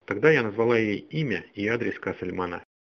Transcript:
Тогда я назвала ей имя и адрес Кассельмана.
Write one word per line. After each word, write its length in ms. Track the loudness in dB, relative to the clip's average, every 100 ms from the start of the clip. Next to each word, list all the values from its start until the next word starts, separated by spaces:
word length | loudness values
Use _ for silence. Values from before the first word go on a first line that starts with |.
Тогда 260 | -6 2 4
я 120 | 4
назвала 360 | 2 0 2 4
ей 200 | 2 -2
имя 460 | -4 -4 -2 -2 -6
и 120 | -6 -2
адрес 320 | -2 -2 -4
Кассельмана. 680 | -6 -6 -6 -4 -6 -6 -12 _ _